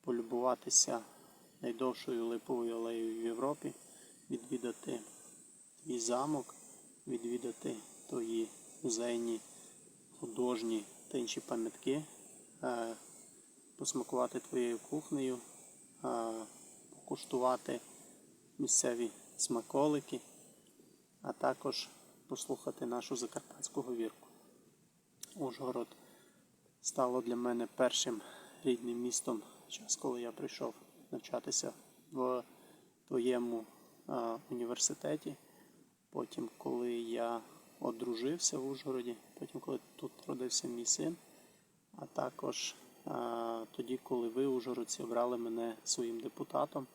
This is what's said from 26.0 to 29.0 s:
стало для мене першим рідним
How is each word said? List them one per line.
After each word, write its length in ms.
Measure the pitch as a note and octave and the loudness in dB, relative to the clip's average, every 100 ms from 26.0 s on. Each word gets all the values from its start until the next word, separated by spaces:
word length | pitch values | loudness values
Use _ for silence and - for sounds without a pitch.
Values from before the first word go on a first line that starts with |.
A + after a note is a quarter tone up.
| - - - - _ _ _ _ | -20 -20 -20 -20 _ _ _ _
стало 400 | - - B2+ B2+ | -2 4 4 4
для 140 | A#2 A#2+ | 2 2
мене 320 | B2 A#2+ A#2 - | 2 2 0 4
першим 460 | B2+ - C3 A2 - - - - | 6 6 2 -2 -6 -14 -16 0
рідним 380 | C3+ A#2+ A#2+ A#2+ | 4 4 2 0